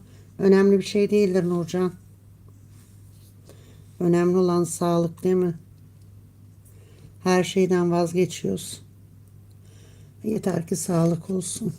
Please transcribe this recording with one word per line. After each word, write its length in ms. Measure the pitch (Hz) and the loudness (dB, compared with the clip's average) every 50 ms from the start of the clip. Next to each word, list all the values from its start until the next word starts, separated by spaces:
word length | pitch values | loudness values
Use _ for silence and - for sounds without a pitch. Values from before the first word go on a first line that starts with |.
| - - - - - - - - | -14 -20 -20 -20 -20 -20 -8 0
Önemli 380 | 196 196 196 196 196 196 202 | 4 4 6 6 6 4 4
bir 60 | 190 185 | 2 0
şey 260 | - - 208 202 202 | -2 0 0 0 2
değildir 400 | 208 208 208 185 185 190 170 175 | 2 2 2 2 2 0 0 0
Nurcan. 440 | 175 175 165 - - 185 185 175 175 - - - - - - - - - - - - - - - - - - - - - - - - - - - - - - - - - - - - - - - - - | -2 -2 -4 -4 -2 -2 -2 -2 -4 -8 -18 -20 -20 -20 -20 -20 -20 -20 -20 -20 -20 -20 -20 -20 -20 -20 -20 -20 -20 -20 -20 -20 -20 -20 -20 -20 -20 -20 -20 -20 -20 -20 -20 -20 -20 -20 -20 -20 -8 -2
Önemli 380 | 180 175 170 175 175 180 180 | 0 2 2 4 2 2 2
olan 260 | 185 185 180 175 175 175 | 2 2 2 2 0 0
sağlık 600 | 170 - - 175 175 170 170 170 165 165 - - | -2 -4 -4 -2 0 0 0 0 -2 -4 -4 -2
değil 120 | 185 185 | 0 0
mi? 180 | 185 180 175 165 - - - - - - - - - - - - - - - - - - - - - - - - - - - - - - - - - - | 2 0 -2 -4 -6 -14 -20 -20 -20 -20 -20 -20 -20 -20 -20 -20 -20 -20 -20 -20 -20 -20 -20 -20 -20 -20 -20 -20 -20 -20 -20 -20 -20 -20 -20 -20 -6 -2
Her 200 | 185 185 180 170 | 0 2 2 0
şeyden 480 | - - 190 185 175 185 180 175 175 | 0 0 0 2 2 2 0 2 0
vazgeçiyoruz. 920 | 170 175 175 165 170 185 180 - - - - 196 - 180 - - - - - - - - - - - - - - - - - - - - - - - - - - - - - - - - - | 0 0 0 0 0 -2 -2 -2 -4 -6 -6 -6 -6 -6 -8 -12 -16 -16 -20 -20 -20 -20 -20 -20 -20 -20 -20 -20 -20 -20 -20 -20 -20 -20 -20 -20 -20 -20 -20 -20 -20 -20 -20 -20 -20 -10 -6
Yeter 440 | 214 220 190 - 196 175 170 165 | -6 -6 -4 -4 -4 -4 -4 -4
ki 80 | - 190 | -6 -6
sağlık 540 | - - - 175 165 165 170 170 165 - - | -6 -4 -2 0 2 2 2 0 -2 -4 -6
olsun. 440 | 190 185 175 - - - 226 - - | -6 -6 -6 -8 -10 -8 -8 -8 -8